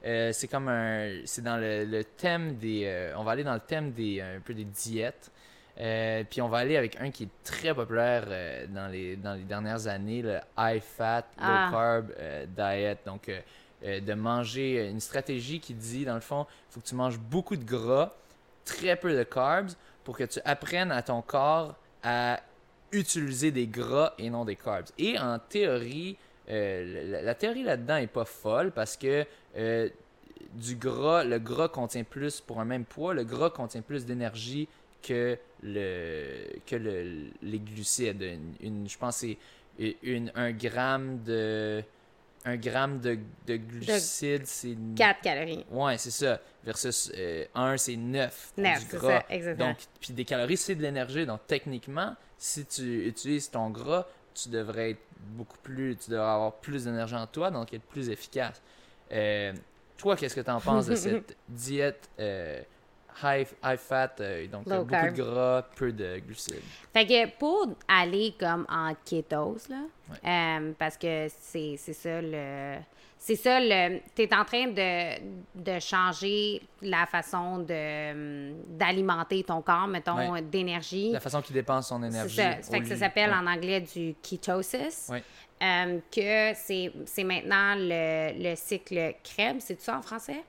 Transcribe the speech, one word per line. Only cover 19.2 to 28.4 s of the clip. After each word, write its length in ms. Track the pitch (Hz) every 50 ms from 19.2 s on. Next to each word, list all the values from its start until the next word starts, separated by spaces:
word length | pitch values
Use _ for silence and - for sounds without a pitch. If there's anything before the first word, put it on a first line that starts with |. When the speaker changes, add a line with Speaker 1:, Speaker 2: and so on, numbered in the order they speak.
| 117
Speaker 1:
carbs, 480 | - - 131 127 139 160 185 202 185 170 - - - - - -
pour 140 | - 120
que 80 | - 127
tu 140 | 117 - 139 -
apprennes 480 | - 143 - - - 170 175 185 180
à 100 | 143 123
ton 200 | - - 123 117
corps 540 | - - - 139 135 147 156 165 160 147 143 - - - _ - -
à 380 | 117 120 120 120 120 120 - - - - - - _ - _ - -
utiliser 600 | - 202 175 - - 170 147 139 131 123 147 156
des 160 | 139 127 120
gras 460 | 110 107 117 120 113 127 143 156 156 -
et 120 | - 113 117
non 160 | 120 120 117
des 100 | 107 98
carbs. 340 | - - 120 104 92 85 - -
Et 200 | - - 214 240 214
en 200 | 131 123 117 113
théorie, 800 | - - - 208 202 165 127 123 117 120 135 156 170 190 196 - - - - - - 101
euh, 640 | 107 107 104 98 95 90 90 87 95 87 71 92
la, 100 | 98 76
la 140 | 76 110 123
théorie 280 | - 202 220 233 262 262
là-dedans 340 | 214 143 120 120 120 156
est 100 | 151 123
pas 180 | 107 - 127 113
folle 460 | - - -